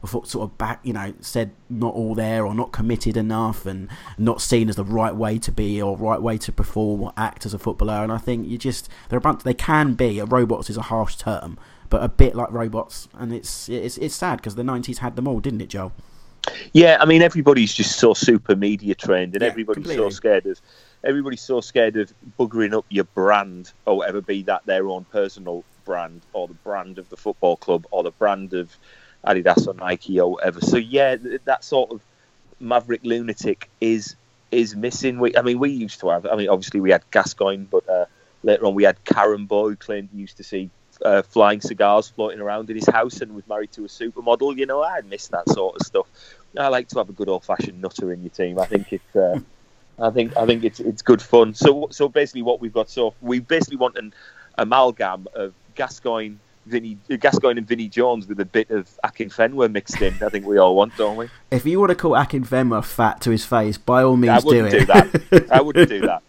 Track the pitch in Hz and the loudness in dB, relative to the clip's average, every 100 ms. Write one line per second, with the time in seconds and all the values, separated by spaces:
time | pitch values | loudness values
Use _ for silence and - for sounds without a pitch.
0 | 98 123 - 120 104 - 107 117 127 107 | -8 -10 -8 -8 -8 -8 -8 -6 -8 -8
1 | 98 - - 120 110 - _ 120 117 110 | -8 -12 -8 -4 -6 -8 _ -6 -4 -4
2 | 110 110 110 113 104 107 120 - 110 113 | -4 -4 -4 -2 -2 -4 -6 -2 -2 0
3 | - 110 110 110 110 107 95 95 98 - | -2 -2 -2 -2 -2 -4 -8 -10 -12 -16
4 | - - 110 - - 120 110 101 98 113 | -18 -2 -2 -2 0 2 2 -2 -2 -2
5 | 110 95 110 110 - - 104 104 101 98 | -2 -2 -4 -2 -2 -2 -2 -2 -4 -4
6 | 110 104 113 110 - - - 107 107 104 | -2 -2 -2 -4 -6 -2 -2 0 -2 -2
7 | - - 110 - 110 107 - - 104 107 | -6 -6 -6 -6 -10 -8 -6 -2 -2 -2
8 | 110 113 - 120 87 117 135 120 - - | -4 -4 -4 -6 -6 -6 -6 -6 -10 -18
9 | - 123 - 131 127 123 - 156 147 117 | -6 0 0 0 -2 -2 2 2 2 0
10 | 123 104 104 127 117 117 - 110 123 113 | -2 -2 0 0 2 -2 -6 -10 -4 -2
11 | 104 - - 101 82 - - - - 110 | -2 -4 -6 -6 -10 -16 -20 -20 -2 0
12 | 120 - 131 147 120 117 113 110 - - | 0 6 6 6 -6 -4 -4 -4 -8 -12
13 | - - 117 117 - - - 117 113 - | -18 -12 -10 -8 -10 -12 -8 -6 -6 -6
14 | 156 - 180 131 117 104 123 123 120 120 | -8 -6 -6 -6 -8 -6 -4 -4 -6 -8
15 | 123 123 131 120 139 110 - 98 95 - | -8 -4 -2 -2 -2 -6 -8 -8 -10 -12
16 | - - - - - - - 156 170 160 | -18 -20 -20 -10 -10 -10 4 8 10 8
17 | 151 165 170 165 143 135 107 - 107 - | 8 6 6 4 4 6 4 0 -2 4
18 | 117 104 - 110 - 98 101 104 104 95 | 4 4 4 2 4 0 2 -2 -4 -6
19 | - 92 92 98 117 113 110 104 156 143 | 0 0 0 -2 -2 -2 -6 -6 -4 -2
20 | 104 98 113 98 98 90 _ _ _ _ | -4 -2 2 2 0 -10 _ _ _ _
21 | - 139 139 120 - 123 - 127 113 107 | -4 -4 -4 -10 -4 -4 -2 0 2 0
22 | 101 _ - - 120 113 107 107 - 101 | -6 _ -20 -4 -4 0 -2 -2 -4 -4
23 | 92 - 95 104 98 90 90 _ - 98 | -4 0 2 2 0 -10 -20 _ -2 -2
24 | 95 98 95 101 98 95 - 95 98 92 | -2 -6 -6 -6 -4 -4 -2 -2 -2 -6
25 | 92 107 98 101 90 87 - _ - 90 | -6 -4 -4 -6 -12 -12 -14 _ -10 -8
26 | 82 85 _ 104 87 82 107 101 90 95 | -8 -14 _ -10 -10 -12 -10 -10 -10 -16
27 | 90 92 107 - 90 85 - 85 82 95 | -20 -12 -8 -2 -2 -2 -2 -4 -2 -4
28 | 85 _ 104 98 98 90 85 _ _ - | -4 _ -2 -2 -6 -8 -8 _ _ -20
29 | _ _ - 95 87 87 90 92 92 90 | _ _ -2 2 4 2 0 -6 -6 -6
30 | - 90 87 90 92 85 - 120 113 135 | -4 0 0 0 -4 -4 -2 -2 0 0
31 | 135 127 120 123 - 135 - 139 127 113 | 0 0 -6 -10 -4 -4 -2 -2 -2 -6
32 | _ _ _ _ _ _ 120 120 117 117 | _ _ _ _ _ _ -2 -2 0 -6
33 | 120 117 117 104 - 95 - _ 113 113 | -2 -4 -4 -6 -6 -6 -8 _ 0 0
34 | 104 - _ _ _ 120 113 104 120 - | -4 -18 _ _ _ -2 -2 -4 -8 -4
35 | 131 123 123 123 123 123 143 135 110 - | -6 -2 0 2 0 -2 -2 -4 -8 -6
36 | 90 85 87 107 98 95 95 101 95 90 | -2 -2 -2 -4 0 0 0 -2 4 2
37 | _ 107 95 - 98 98 98 95 - 92 | _ 0 0 -2 -2 -2 -2 -2 0 -2
38 | 90 _ _ _ 107 104 107 98 98 90 | -4 _ _ _ 0 2 2 4 2 2
39 | - 98 101 104 101 104 107 104 - 104 | -2 2 2 0 -2 0 0 -4 -8 -8
40 | 98 101 98 - 98 98 95 _ _ _ | -8 -14 -16 -16 -10 -8 -10 _ _ _
41 | - 98 - 113 104 104 - 104 101 104 | 2 2 2 4 4 4 -4 0 4 4
42 | 104 - 107 98 104 107 110 110 - 110 | 0 -6 -6 -6 -8 -8 -8 -2 0 2
43 | 123 - 113 107 98 107 107 - 104 - | 0 -6 -14 -14 -10 -8 -8 -12 -16 -10
44 | 180 147 117 117 139 131 135 139 156 180 | -10 -6 -2 0 0 -2 -4 -2 -4 -6
45 | 101 98 - 85 87 - 95 87 - 98 | -10 -16 -10 -8 -2 -2 -2 -6 -6 -4
46 | - _ - - _ - 139 127 127 131 | -4 _ -20 -20 _ -4 -2 -2 -4 -6
47 | 98 98 98 92 - 95 - 90 92 - | -6 -6 -4 -4 -4 -6 -6 -8 -12 -8
48 | 92 90 87 - 90 90 92 101 98 95 | -8 -8 -12 -6 -6 -2 -2 -4 -6 -12
49 | _ 101 92 104 - _ _ _ _ - | _ 2 2 0 -6 _ _ _ _ -4
50 | 113 120 117 - 113 117 113 - - 107 | -2 0 -2 0 2 2 0 -4 -6 -6
51 | - 113 - 120 110 107 151 139 147 - | 4 4 6 6 6 4 4 4 0 -2
52 | 143 151 143 131 120 120 117 117 107 - | 0 0 -2 -4 -2 -2 -2 -4 -4 -2
53 | 120 - 123 123 120 165 151 139 127 - | -4 -4 -4 -4 0 -2 -2 -2 -2 -2
54 | 107 - - - - - 107 127 127 113 | -14 -18 -20 -20 -14 -6 0 4 2 0
55 | 101 95 95 117 98 90 _ - 131 - | -6 -6 -12 -10 -10 _ _ -10 -10 -8
56 | 123 113 110 104 _ _ 110 120 113 104 | -6 -4 -6 -14 _ _ -6 -6 -6 -14
57 | _ 131 143 - 131 120 107 117 110 117 | _ 0 2 4 2 0 -4 -4 -4 0
58 | 123 117 95 101 95 117 110 110 92 - | 0 0 -6 -6 -2 -2 0 -4 -6 -6
59 | 104 - 104 - 113 139 117 104 - - | -8 -6 -12 0 0 2 0 0 -8 -2
60 | 98 - 107 101 98 101 92 92 107 - | -2 0 -4 -4 0 6 6 6 2 2
61 | 104 110 117 - _ 131 147 180 202 180 | -4 -2 -10 -12 _ -2 0 2 2 2
62 | 170 123 139 139 127 131 127 113 107 - | 2 2 2 -2 -2 0 2 0 -4 0
63 | 113 - - 113 - 120 107 104 - 127 | 0 0 -2 -2 0 0 0 -4 0 4
64 | 131 127 120 120 143 123 107 101 - 196 | 4 4 6 4 6 4 6 4 8 8
65 | 190 165 - 185 - 131 147 147 175 101 | 8 0 6 6 8 4 6 6 6 4
66 | - 82 | -2 -2